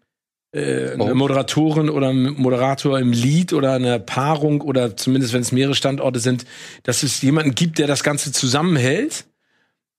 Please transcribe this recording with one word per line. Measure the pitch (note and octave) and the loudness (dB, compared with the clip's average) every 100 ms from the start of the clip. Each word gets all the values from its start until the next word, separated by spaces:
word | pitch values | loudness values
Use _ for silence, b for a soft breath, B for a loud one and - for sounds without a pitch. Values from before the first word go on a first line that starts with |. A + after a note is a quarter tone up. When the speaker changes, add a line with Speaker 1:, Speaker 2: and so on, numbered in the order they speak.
| _ _ _ _ _ | _ _ _ _ _
Speaker 1:
äh, | - C#2 C3 C3 - | -6 -2 -2 -2 -2
Speaker 2:
Oh. | |
Speaker 1:
eine | G#2+ | 0
Moderatorin | B2+ C#3 C3+ - D3+ D#3 D#3 D3+ | 2 2 0 0 0 2 2 0
oder | D3+ C3 | 0 0
ein | C3 C3 | 2 0
Moderator | D3 B2+ B2+ C3 C3+ C#3+ C3+ | 0 0 2 0 0 0 0
im | B2 | 2
Lead | A#2+ B2+ D#3+ F3+ | 2 2 2 2
oder | D#3 C3+ | 0 0
eine | C3 B2 A#2+ | 0 0 -2
Paarung | - B2+ C#3 D#3 D3+ D3 | -4 -4 0 0 0 0
oder | C#3+ C3 A#2+ - | 0 0 0 -2
zumindest, | - C3 B2 | 0 0 0
wenn's | B2 A#2+ | -2 0
mehrere | B2+ C3+ C3+ | 0 0 0
Standorte | C#3 C#3 C#3 B2+ | -2 -2 -2 -2
sind, | A#2+ B2+ - B B B | 0 -2 -4 B B B
dass | - A#2+ | -4 -2
es | C#3+ - | -2 0
jemanden | C3+ D#3+ D#3 | 2 2 2
gibt, | A#2+ E3+ D#3 | 0 0 0
der | C#3+ | 0
das | C#3+ | 0
Ganze | D3 C#3+ D3 | 0 -2 -2
zusammenhält. | - B2+ C#3 F3 D3+ B2+ E3 D4+ - - _ _ _ _ _ _ | -2 0 2 2 2 2 0 -2 -6 -14 _ _ _ _ _ _